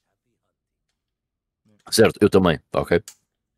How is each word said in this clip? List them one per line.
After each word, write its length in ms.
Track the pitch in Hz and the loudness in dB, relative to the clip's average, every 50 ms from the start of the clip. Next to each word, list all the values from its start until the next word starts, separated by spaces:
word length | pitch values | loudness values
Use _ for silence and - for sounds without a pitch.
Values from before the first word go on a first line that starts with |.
| _ _ _ _ _ 120 113 _ _ _ _ _ _ _ _ _ _ _ _ _ _ _ _ _ _ _ _ _ _ _ _ _ _ _ _ _ _ - | _ _ _ _ _ _ _ _ _ _ _ _ _ _ _ _ _ _ _ _ _ _ _ _ _ _ _ _ _ _ _ _ _ _ _ _ _ -6
Certo, 280 | - 110 110 90 - - | 0 0 0 0 0 0
eu 100 | 104 98 | -2 2
também, 280 | - 82 92 87 76 - _ _ | 2 2 2 2 -2 -2 _ _
ok? 300 | - - 73 - 85 85 - - - _ _ _ _ _ _ _ _ | -8 -8 -4 -2 -4 -4 -4 -6 -20 _ _ _ _ _ _ _ _